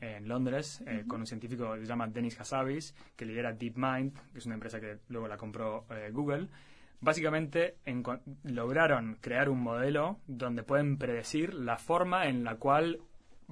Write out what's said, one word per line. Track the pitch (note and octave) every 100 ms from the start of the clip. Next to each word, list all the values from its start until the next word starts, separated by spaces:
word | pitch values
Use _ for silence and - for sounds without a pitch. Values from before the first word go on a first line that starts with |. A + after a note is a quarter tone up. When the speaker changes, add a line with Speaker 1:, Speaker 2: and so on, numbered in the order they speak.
Speaker 1:
en | A#2 G#2 G#2+
Londres, | B2+ B2+ C3+ D3 - A#3
eh, | A2+
Speaker 2:
Ujú. | A2
Speaker 1:
con | A2+
un | A2
científico | A2 A#2 B2 A2+ A2
que |
se | A2
llama | A#2+ A2+
Denis | A#2 A#2 A#2
Hassabis, | A2+ C3+ C3 D3 D3+ - - -
que | A2+
lidera | A2+ A#2+
DeepMind, | A2 A#2 A#2 C3 C3 C3+ C#3 -
que | B2
es | A#2
una | A2
empresa | A2 A2
que | G#2+ G#2 -
luego | A#2 A2
la | G#2+
compró, | A2 A2+ A2 A2 -
eh, | A2 G#2+
Google. | A#2+ D3 D3 G3 - - - - -
Básicamente | D#3 D#3+ D#3 D#3 D#3 E3 F3+ - -
enco-, | B2 A#2+ C3 C#3 C#3
lograron | D3 A#2+ A#2+ C#3+ D#3+ B2+ A2+ A2
crear | A#2 A#2+ C#3
un | C3
modelo | A#2+ A#2 C3+ D3 D#3+ G#3+ -
donde | A#2+ B2+ A#2
pueden | A2 C#3+ D3 C#3
predecir | B2 A#2 A2 D3+ E3+
la | F3 A#2+ A2+
forma | - E3+ F3+ F#3 D#3
en | B2
la | A#2 A2+
cual | C#3 D3 E3 E3 - - - - -